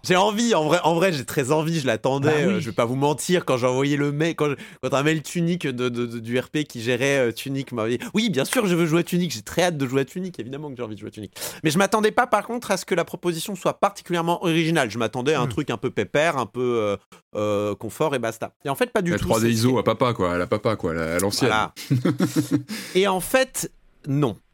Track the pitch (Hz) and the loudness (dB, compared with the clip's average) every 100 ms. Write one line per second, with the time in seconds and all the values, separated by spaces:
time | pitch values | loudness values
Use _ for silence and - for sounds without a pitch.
0 | - 180 202 208 233 180 151 175 156 170 | 2 4 4 2 2 2 4 4 4 4
1 | 190 151 120 - 123 156 156 165 131 113 | 2 0 -4 -2 2 0 2 0 0 0
2 | 135 139 139 156 185 185 135 - 120 131 | 0 2 2 2 2 0 -2 -2 0 2
3 | 143 151 - 180 - 131 127 127 139 143 | 0 0 0 0 2 0 2 2 2 2
4 | 143 143 165 - 151 135 - - 131 135 | 0 0 -2 0 -2 -2 -10 -8 -2 2
5 | 147 160 - 175 170 175 143 123 123 120 | 2 0 -2 -2 0 0 -2 -2 -2 -2
6 | 120 117 113 123 - 151 147 123 113 120 | -4 -6 -2 -2 -2 -4 -4 -4 -2 0
7 | 139 139 120 110 139 139 131 117 110 120 | 2 2 2 -2 -6 -6 -4 -4 -2 -2
8 | 226 214 226 131 123 262 208 175 170 165 | -2 0 0 0 0 0 2 2 2 2
9 | 165 175 175 110 - - 180 156 131 135 | 0 -2 -2 -4 -6 0 0 0 -2 0
10 | 131 180 185 - 113 135 151 123 113 104 | -2 -6 -10 -10 -12 -10 -12 -10 -10 -10
11 | 104 107 101 - - - 156 151 196 220 | -12 -12 -14 -10 -12 -2 0 2 2 2
12 | 214 226 254 208 202 240 - 190 - 175 | 2 2 2 0 0 -8 -2 -4 0 -2
13 | 160 185 180 165 - 190 160 - - - | -2 -4 -4 -4 -6 -2 -2 0 -2 -2
14 | - 170 165 170 175 160 160 165 123 110 | -4 -2 0 0 2 2 2 2 2 0
15 | 113 131 127 151 123 117 139 117 127 - | -2 0 0 2 0 -2 -2 -2 -2 -2
16 | 101 143 160 143 110 123 123 117 104 98 | 0 2 2 0 -4 -2 0 0 0 -2
17 | _ - _ - 104 101 104 101 110 - | _ -20 _ -4 0 0 -2 -4 -8 -2
18 | 151 139 113 - 104 _ 143 139 247 220 | -2 0 -4 -6 -12 _ -6 -2 -2 0
19 | 175 104 - 113 113 113 120 123 107 113 | 0 -2 2 2 4 4 4 4 2 2
20 | 127 113 90 87 90 104 120 104 87 82 | 0 2 0 0 0 0 0 0 -2 -2
21 | 80 85 98 110 127 110 95 - - 131 | 0 0 0 2 2 2 0 -6 -2 0
22 | 147 - 175 - - 143 - 117 - 185 | 2 0 0 0 0 -2 -2 -10 -2 0
23 | 196 185 - 262 262 - 247 _ _ _ | 2 0 0 0 0 -4 -8 _ _ _
24 | 147 139 139 98 _ | -2 0 0 -2 _